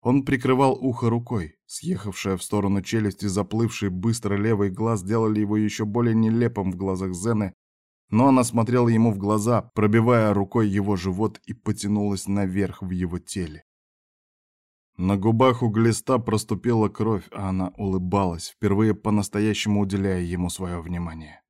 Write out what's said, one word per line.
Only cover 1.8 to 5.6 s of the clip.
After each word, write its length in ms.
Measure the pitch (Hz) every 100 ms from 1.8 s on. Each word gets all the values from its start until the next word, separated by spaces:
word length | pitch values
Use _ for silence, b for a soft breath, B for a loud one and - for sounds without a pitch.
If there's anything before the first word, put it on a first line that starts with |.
| 160 156 104 92 101 92
в 60 |
сторону 380 | - 104 98 101
челюсть 420 | 92 113 104 -
и 40 | 104
заплывший 600 | 95 95 110 113 - 101
быстро 460 | 90 110 113 104 101
левый 340 | 107 107 101
глаз 340 | 98 113 110
делали 380 | 92 113 110 104
его 160 | 104
ещё 280 | 107